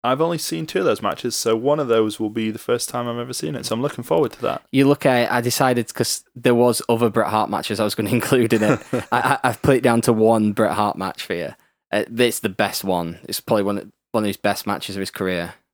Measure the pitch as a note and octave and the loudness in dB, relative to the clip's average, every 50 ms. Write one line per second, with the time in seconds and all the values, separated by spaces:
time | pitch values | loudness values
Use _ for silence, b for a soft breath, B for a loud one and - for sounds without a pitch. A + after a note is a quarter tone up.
0 | - A#2 C3 C3+ D#3+ E3+ F3 D#3 - - D#3+ E3 D#3+ D#3 - F#3 F#3+ D#3 G#2+ - | 0 -2 0 0 0 -2 -2 -4 -6 -6 -6 -6 -8 -4 -4 -2 0 0 0 0
1 | G#2+ G2+ E2 - - B2 A2+ - - A#2 A2+ A2+ A#2+ C#3 D3 D#3 D3 B2 A#2 A2+ | -2 -4 -4 -2 -6 -6 -4 -2 0 0 0 2 2 0 0 0 2 2 4 4
2 | A2 G#2+ G#2 - A2 G#2+ G#2+ A#2 A2 A2 G#2+ A#2 - - B2 A#2+ - - - B2 | 4 2 0 -4 -2 -2 0 0 0 -2 -4 -4 -2 -2 -2 -2 -2 -6 -6 -6
3 | A#2+ A#2+ A#2 A#2+ A#2+ B2+ B2 - - D#3 D3+ A#2+ - - A#2+ A2+ C3 C3+ - - | -6 -4 -6 -6 -8 -8 -8 -8 -6 -6 -6 -6 -4 -4 -4 -2 -2 -4 -4 -6
4 | B2+ - D#3+ E3 D3 A#2 - - - C3+ C3 - _ _ - C3+ C#3 C#3 C#3+ - | -4 0 2 2 2 0 -2 -4 -4 -4 -4 -4 _ _ 2 4 4 4 4 4
5 | - C#3 B2+ B2 A#2+ - - B2 A#2 B2 A#2+ - C#3 C3 B2+ A#2+ A2+ - - - | 4 2 2 4 2 2 0 0 0 0 0 2 2 2 2 0 -2 -4 -4 -4
6 | A#2 - - - - _ _ B2+ A#2+ B2+ A#2+ A#2 A#2+ B2 A#2 - - - A#2 A2+ | -2 -2 -2 -6 -8 _ _ 0 2 4 4 6 4 4 2 0 0 0 2 4
7 | A#2+ A2+ G2+ A2+ G#2+ - G#2 G#2+ G#2+ - G#2 F#2+ - - G#2+ G2 A2 G#2 - - | 2 2 2 2 0 2 2 0 0 0 -2 -4 -4 -4 -2 -2 0 -2 0 -2
8 | A2+ G2+ A2+ A#2+ - - - B2+ A#2+ G#2+ A2+ A2 G#2+ G#2+ B2 - - - - B2 | -2 0 0 0 2 2 2 2 4 4 2 2 2 2 0 0 -2 -4 -6 -6
9 | - - - B2 - C3+ C#3 - - B2+ A2+ - - - C#3 B2 - B2+ A#2 A#2 | -4 -2 -2 0 2 0 0 0 0 -2 -2 0 2 2 2 4 4 4 2 4
10 | A2+ - A#2 A2 A2 A2 A2+ A2 G#2+ G#2 G2+ - A2 G2 - G2+ G#2 G2+ - - | 4 2 4 4 6 4 6 4 4 0 2 2 0 0 2 0 0 -2 -2 -4
11 | F#2+ F#2+ - - - - F2+ E2+ E2+ C#2+ - _ _ _ _ _ _ _ - G#2 | -6 -8 -8 -10 -8 -6 -6 -6 -6 -8 -10 _ _ _ _ _ _ _ -2 -2
12 | - - A2+ A2+ B2 A#2+ G#2+ - - G#2+ F#2 - G#2+ G2 - - - G2 F#2 F2 | -2 -2 0 0 0 2 0 -2 -4 -6 -2 0 -2 -2 -2 -4 -4 -2 -2 -2
13 | E2+ E2 E2+ - - - F2 - - - A#2 G#2+ G2 G2 G2+ G2+ - G#2 _ _ | -2 -4 -8 -12 -12 -10 -10 -10 -2 0 0 0 0 0 -4 -4 -8 -12 _ _
14 | _ _ _ A#2 G#2+ G#2 F#2+ - - G#2 G2+ - - G#2 G2+ C#2+ - - F#2+ G2 | _ _ _ -2 -2 -2 -4 -2 -2 -2 -2 -2 -4 -6 -6 -6 -6 -10 -8 -6
15 | F#2+ - - - G2 F#2 F2+ F2 E2+ E2+ - _ _ _ | -8 -8 -6 -4 -4 -2 -2 -2 -4 -6 -10 _ _ _